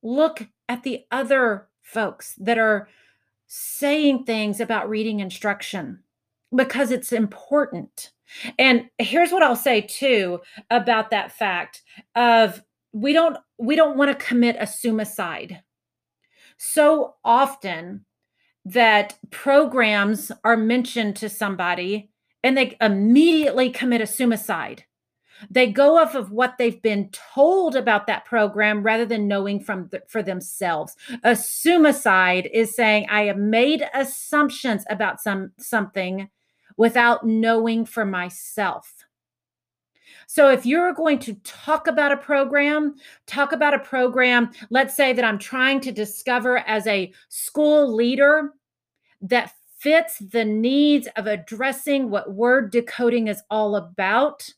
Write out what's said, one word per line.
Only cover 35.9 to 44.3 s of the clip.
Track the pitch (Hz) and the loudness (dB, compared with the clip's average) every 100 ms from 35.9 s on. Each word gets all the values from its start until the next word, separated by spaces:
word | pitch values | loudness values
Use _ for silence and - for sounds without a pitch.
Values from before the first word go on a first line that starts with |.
| 196 185 190 196 _ _ _ _ - | -6 -6 -6 -10 _ _ _ _ 0
without | 226 233 240 233 233 | 2 4 2 2 0
knowing | 220 226 226 226 226 226 | 0 2 2 0 -2 -4
for | - 208 | -4 -4
myself." | 185 180 - - - 196 - - - _ _ _ _ _ _ _ _ _ _ _ - _ | -4 -8 -12 -14 -6 -6 -6 -14 -20 _ _ _ _ _ _ _ _ _ _ _ -20 _
So | - 277 | 6 6
if | 254 240 | 6 2
you're | 302 359 | 0 0
going | 294 311 285 | 0 0 0
to | - 202 | -2 -12
talk | - - - 311 320 | -14 -16 -4 -2 0
about | 277 285 | 0 0
a | 277 | 0
program, | - 285 269 285 285 302 302 285 - - - | 0 0 2 2 2 0 -2 -4 -20 -20 -12
talk | - 285 | -4 -2
about | 302 294 | 2 2
a | 285 | 0
program, | 277 262 254 247 254 | -2 -2 0 2 2